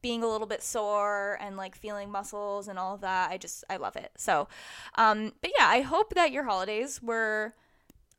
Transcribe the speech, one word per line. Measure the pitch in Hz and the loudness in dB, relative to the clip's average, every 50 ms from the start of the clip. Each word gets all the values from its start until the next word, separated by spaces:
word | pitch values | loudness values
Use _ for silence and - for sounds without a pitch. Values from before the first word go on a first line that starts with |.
being | - 247 233 233 | -2 -2 -2 0
a | 226 226 | 0 0
little | 220 214 220 | 0 0 -2
bit | 208 214 - | -2 -4 -6
sore | - - - 240 214 208 208 208 202 208 208 202 202 202 202 - | -4 -4 -2 -2 0 2 2 2 2 2 2 0 0 -2 -4 -4
and, | - 202 196 | -6 -8 -8
like, | 196 190 190 190 | -8 -10 -10 -12
feeling | - - 214 208 208 202 202 | -12 -10 -8 -8 -8 -8 -6
muscles | 202 196 202 - - 208 208 208 202 202 202 208 | -6 -6 -6 -6 -8 -6 -6 -4 -4 -6 -6 -6
and | 196 185 | -6 -4
all | 185 185 202 | -4 -4 -4
of | 202 | -4
that. | 196 190 185 185 185 156 | -4 -2 0 0 0 0
I | 185 190 | -2 -6
just, | - 165 - - - _ | -8 -12 -14 -14 -8 _
I | 190 185 | -6 -4
love | 131 98 - | -4 -4 -6
it. | - - - _ | -6 -12 -12 _
So, | - - - 185 151 147 - - - - - - - - - - | -4 2 2 4 4 2 0 -6 -18 -16 -16 -16 -16 -16 -8 2
um, | - 226 220 214 214 220 214 - _ | 4 6 6 6 4 0 -6 -6 _
but | - 359 523 - | -6 0 4 6
yeah, | 294 | 6
I | 202 208 240 | 8 8 4
hope | - 160 - 359 440 427 - | 4 2 2 2 2 2 4
that | 370 339 311 | 4 4 4
your | 254 277 285 | 4 0 -2
holidays | 247 202 185 185 196 214 214 254 285 269 - | 0 0 0 0 -2 -2 -2 -4 -4 -6 -8
were | 240 233 233 226 226 214 214 214 214 214 - _ _ _ _ _ _ _ - _ _ _ _ | -4 -2 0 0 0 0 0 -2 -2 -4 -6 _ _ _ _ _ _ _ -20 _ _ _ _